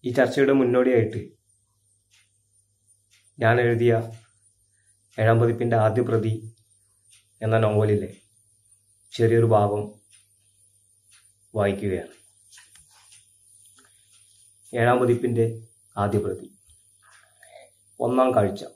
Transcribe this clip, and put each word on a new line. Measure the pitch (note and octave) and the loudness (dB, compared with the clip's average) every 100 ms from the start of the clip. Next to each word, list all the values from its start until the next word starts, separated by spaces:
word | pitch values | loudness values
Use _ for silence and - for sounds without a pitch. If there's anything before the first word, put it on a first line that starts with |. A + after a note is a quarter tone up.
ഈ | B2 | -4
ചർച്ചയുടെ | A#2+ B2 C#3+ C3+ | 0 0 2 2
മുന്നോടിയായിട്ട് | C#3 B2 B2 B2+ A#2 G#2+ G2 - _ _ _ _ _ _ _ _ _ _ _ _ _ _ _ _ _ _ _ _ - | 2 2 2 2 2 0 -6 -14 _ _ _ _ _ _ _ _ _ _ _ _ _ _ _ _ _ _ _ _ -2
ഞാൻ | A2+ A#2+ | 0 2
എഴുതിയ | A#2+ A#2 A#2+ A2+ A2 - _ _ _ _ _ _ _ _ _ - | 0 2 0 0 -4 -16 _ _ _ _ _ _ _ _ _ -2
ഏഴാം | A2 A2+ | 2 2
പതിപ്പിൻ്റെ | A#2 A#2 A#2+ A#2 | 2 -2 -2 0
ആദ്യ | A2 A#2 | 0 0
പ്രതി | A#2+ A2+ A2 A2 - _ _ _ _ _ _ _ _ _ | -2 -2 -2 -6 -10 _ _ _ _ _ _ _ _ _
എന്ന | A2 A2+ | -2 0
നോവലിലെ | G#2+ G#2 G#2+ G#2 - - _ _ _ _ _ _ _ _ _ | 2 2 0 -2 -4 -16 _ _ _ _ _ _ _ _ _
ചെറിയൊരു | - A2+ A#2 A2+ | -2 2 4 4
ഭാഗം | G#2 G#2 G#2 G#2+ - _ _ _ _ _ _ _ _ _ _ _ _ _ _ _ | 2 2 -2 -8 -16 _ _ _ _ _ _ _ _ _ _ _ _ _ _ _
വായിക്കുകയാണ്. | G#2+ G2+ G2 G#2 F2 - _ _ _ _ - _ _ _ _ _ _ _ _ _ _ _ _ _ _ _ _ _ _ _ _ _ | -4 -2 -2 -4 -6 -8 _ _ _ _ -20 _ _ _ _ _ _ _ _ _ _ _ _ _ _ _ _ _ _ _ _ _
ഏഴാം | B2 A#2+ B2 | -2 2 2
പതിപ്പിൻ്റെ | B2 A#2+ B2 A#2 A2+ - - _ _ G#2 | 2 0 0 -2 -2 -4 -18 _ _ -6
ആദ്യ | G2+ G2+ | -2 -2
പ്രതി. | F#2+ - - _ _ _ _ _ _ - _ _ _ - - _ _ - | -4 -8 -14 _ _ _ _ _ _ -20 _ _ _ -20 -20 _ _ -6
ഒന്നാം | A#2+ B2+ B2+ | -2 2 2
കാഴ്ച. | A2+ G2 G2+ - | 2 0 -4 -16